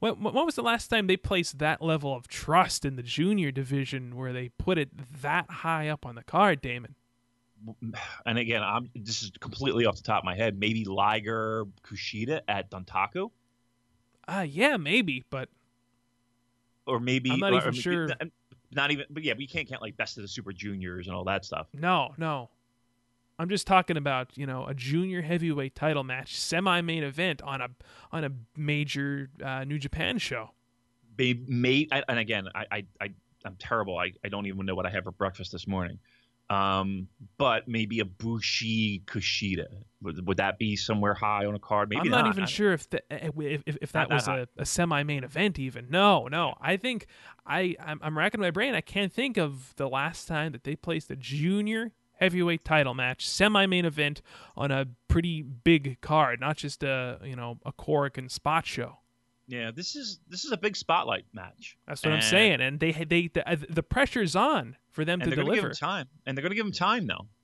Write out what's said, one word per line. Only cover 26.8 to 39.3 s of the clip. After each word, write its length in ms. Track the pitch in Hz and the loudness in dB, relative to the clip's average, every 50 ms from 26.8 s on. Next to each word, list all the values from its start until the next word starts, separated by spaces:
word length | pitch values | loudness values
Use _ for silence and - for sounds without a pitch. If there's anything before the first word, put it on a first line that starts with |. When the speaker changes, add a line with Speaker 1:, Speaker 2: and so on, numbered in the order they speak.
| 170 170 165 165 151 | 2 0 0 -2 -2
Speaker 1:
event 360 | 143 135 151 175 185 156 135 - | -4 -2 0 0 0 0 -2 -4
on 180 | 139 135 135 | -6 -4 -4
a, 80 | 123 120 123 - - - - - - - - | -4 -6 -8 -12 -20 -20 -20 -20 -14 -8 -6
on 120 | 160 156 | -4 -4
a 60 | 139 139 123 113 - _ | -4 -4 -6 -10 -12 _
major, 760 | 151 151 147 147 147 147 143 - 147 139 143 143 139 139 135 135 - - | -6 -2 0 0 0 0 0 -2 -2 -2 -2 -2 -4 -6 -8 -10 -10 -8
uh, 200 | 135 131 131 135 | -6 -6 -6 -4
New 140 | 139 147 151 | -4 -4 -4
Japan 400 | 135 143 - 156 - - - 226 | -4 -4 -4 -2 -2 0 0 -2
show. 320 | - - 135 120 110 - - _ _ _ _ _ _ _ _ _ _ _ - | -2 -4 -4 -6 -6 -8 -14 _ _ _ _ _ _ _ _ _ _ _ -2
Speaker 2:
They 240 | - 135 123 123 120 127 | 2 2 2 2 2 0
may, 400 | 131 131 120 120 123 131 139 156 156 | 0 2 4 6 6 6 6 4 4
I, 120 | - 147 135 - | 2 0 0 2
and 100 | 127 117 | 0 0
again, 300 | 113 104 113 101 95 92 - | 2 2 0 -2 -2 -4 -6
I, 100 | 92 104 - | -8 -6 -6
I, 140 | 101 104 101 101 _ _ | -6 -6 -6 -8 _ _
I, 100 | 98 104 95 - _ _ _ _ - | -8 -8 -8 -12 _ _ _ _ -14
I'm 120 | 101 95 92 | -14 -14 -12
terrible. 400 | - - 120 113 104 95 90 82 | -4 -2 0 0 0 0 0 0
I, 140 | 90 90 90 - - | 0 -2 -2 -6 -8
I 40 | 101 | -6
don't 180 | 101 101 104 | -4 -4 -4
even 200 | 98 95 98 95 | -4 -4 -4 -4
know 80 | 95 92 | -2 -2
what 120 | 92 90 | -2 -2
I 40 | 90 | -2
had 140 | 95 98 95 | -2 -2 -4
for 80 | 95 90 | -4 -4
breakfast 400 | - 98 95 92 - 98 - - | -2 -2 -2 -2 -4 -10 -10 -10
this 140 | 87 - | -8 -4
morning. 320 | - 98 95 90 87 95 92 - _ _ _ _ _ _ _ _ - | -2 -2 -2 -2 -4 -6 -10 -16 _ _ _ _ _ _ _ _ -2
Um, 580 | 101 98 98 98 95 95 95 98 98 95 92 - _ _ 113 101 - | 0 2 2 2 2 2 0 0 -2 -4 -6 -10 _ _ -20 -16 -4
but 320 | - 143 131 113 113 - - | 0 2 4 4 2 0 -2
maybe 320 | 117 113 110 104 113 113 | -2 -2 -2 0 0 -2
a 60 | 107 | -2
Bushi 960 | 95 90 - 113 113 117 113 107 - - - 117 113 110 113 110 107 104 92 95 | -2 -4 -6 -4 -4 -2 -2 -2 -2 -2 -2 0 0 2 2 2 2 0 -2 -6
Kushida. 600 | - - 107 90 - | -6 -6 -4 -2 -2